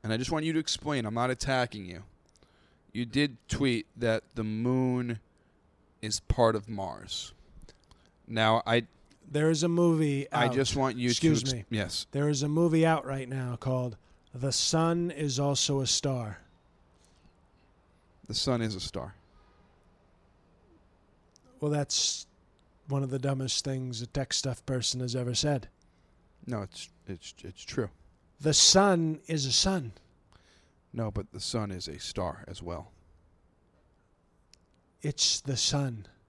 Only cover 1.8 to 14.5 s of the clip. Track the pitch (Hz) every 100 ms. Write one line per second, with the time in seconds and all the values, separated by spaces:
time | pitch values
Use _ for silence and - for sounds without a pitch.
1.8 | 92 90 95 _ _ _ _ _ _ _
2.8 | _ 113 120 123 147 120 - - 135 113
3.8 | - - 117 110 _ 117 107 110 120 127
4.8 | 127 123 120 110 _ _ _ _ _ _
5.8 | _ _ 107 - _ - 113 110 104 104
6.8 | 95 50 - - - - - - - -
7.8 | _ - _ _ - 110 110 113 - 120
8.8 | 117 _ - _ - 147 160 160 170 170
9.8 | 175 160 151 139 143 123 120 127 131 147
10.8 | 131 120 123 120 160 143 131 123 - 110
11.8 | 98 - - 143 147 143 147 151 170 160
12.8 | 160 160 135 135 123 131 123 120 131 127
13.8 | 123 107 _ - _ 123 135